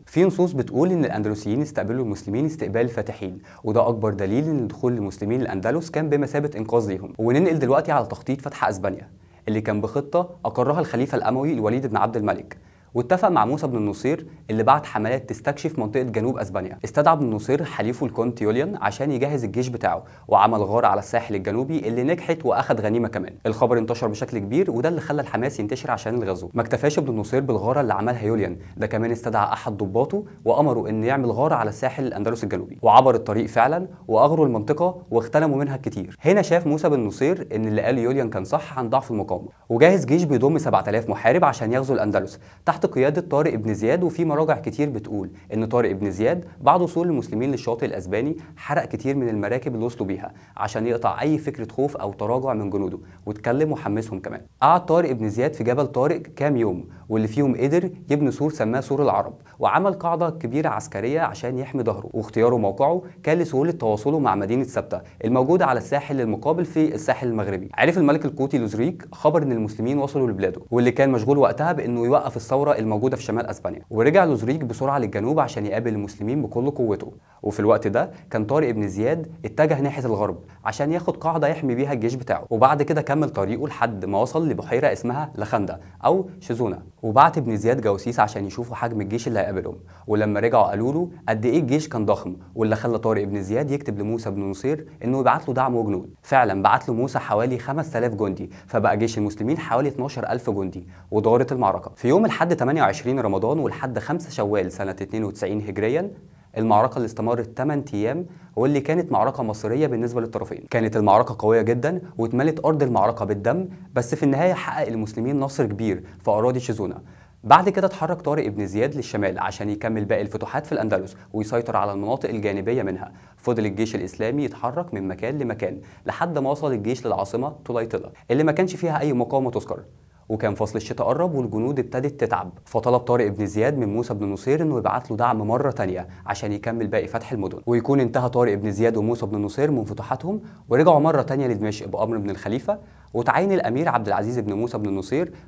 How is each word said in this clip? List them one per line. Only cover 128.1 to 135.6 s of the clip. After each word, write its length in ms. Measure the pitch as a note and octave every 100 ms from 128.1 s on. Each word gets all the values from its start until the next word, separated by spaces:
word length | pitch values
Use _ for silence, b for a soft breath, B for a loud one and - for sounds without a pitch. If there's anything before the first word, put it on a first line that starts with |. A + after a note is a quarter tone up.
| - B
اللي 120 | C3
ما 80 | D3+
كانش 240 | D#3 F#3 F#3
فيها 240 | E3 D3+
أي 140 | D3
مقاومة 380 | B2 A#2 C3+ B2+
تذكر، 280 | - - - - - b b b
وكان 260 | G#2+ A2 G2+
فصل 200 | G#2+ A2
الشتاء 320 | - B2+ A#2+
قرب 280 | C#3 F3 C#3
والجنود 440 | A#2 G#2+ B2 C3+
ابتدت 400 | - B2+ - -
تتعب، 320 | A2 F2+ F#2 - -
فطلب 340 | A2+ B2 B2
طارق 280 | B2+ B2 G#2
بن 180 | F#2+ G2
زياد 320 | G#2+ B2 C#3+
من 160 | G#2
موسى 200 | G#2+ A#2
بن 180 | G#2 G2+
نصير 300 | F#2+ B2+ D#3
إنه 160 | D#3+ B2
يبعت 340 | G#2 A#2 -
له 60 | A2
دعم 240 | A#2+ A2
مرة 300 | G#2+ B2